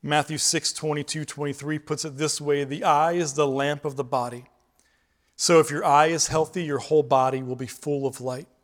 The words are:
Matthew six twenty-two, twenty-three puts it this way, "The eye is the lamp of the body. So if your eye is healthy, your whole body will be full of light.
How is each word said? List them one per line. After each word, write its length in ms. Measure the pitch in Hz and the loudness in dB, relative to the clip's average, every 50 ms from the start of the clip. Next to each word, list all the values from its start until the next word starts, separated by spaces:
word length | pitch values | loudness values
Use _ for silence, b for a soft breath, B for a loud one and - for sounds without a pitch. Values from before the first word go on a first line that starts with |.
| - | -4
Matthew 340 | 143 147 151 143 147 156 147 | 2 2 2 2 0 -4 -2
six 340 | - - - 165 - - | -2 0 0 0 -2 -4
twenty-two, 540 | - - - 156 151 147 143 - - 160 151 | -6 -4 -4 -4 -4 -4 -4 -6 -8 -8 -8
twenty-three 540 | - - - 147 143 139 143 143 147 156 156 | -10 -8 -8 -6 -6 -6 -8 -6 -6 -6 -6
puts 260 | 151 - 151 - - | -4 -6 -6 -6 -6
it 120 | 160 139 131 | -10 -6 -4
this 220 | 156 151 - - | -2 -2 -2 -4
way, 240 | 147 143 147 143 143 | 0 0 0 0 0
"The 200 | 135 139 156 - | -4 -6 -2 2
eye 300 | 185 151 143 156 165 175 | 2 4 4 4 2 2
is 200 | 175 170 151 139 | 0 -2 -2 0
the 140 | 143 151 139 | 0 0 0
lamp 380 | 131 135 139 143 147 143 - | 2 0 0 -2 -2 -4 -6
of 100 | 151 135 | -8 -6
the 80 | 131 139 | -6 -6
body. 420 | 123 135 131 123 120 120 120 123 _ _ _ _ _ _ _ _ _ _ _ _ _ _ _ _ _ _ | -2 -2 -2 -2 -4 -8 -12 -18 _ _ _ _ _ _ _ _ _ _ _ _ _ _ _ _ _ _
So 240 | - - - 175 165 | -4 2 6 6 6
if 120 | 151 - | 6 6
your 120 | 143 151 - | 0 -2 2
eye 240 | 139 143 143 156 160 | 4 6 6 6 4
is 200 | 165 160 - - | 4 0 -2 0
healthy, 360 | - 156 160 156 - 185 170 | 0 0 0 0 -2 -6 -4
your 160 | 151 143 127 | -4 -4 -4
whole 240 | - - 156 156 143 | -2 2 4 4 4
body 380 | 127 139 131 131 131 131 135 | 4 4 4 4 2 0 -2
will 140 | 131 123 127 | -4 -6 -6
be 120 | 123 131 120 | -6 -8 -10
full 380 | - - - 151 147 143 135 | -10 -10 -4 -4 -4 -2 -2
of 160 | 135 117 - | -4 -4 -4
light. 260 | 123 127 127 131 - _ _ _ | -8 -8 -8 -8 -12 _ _ _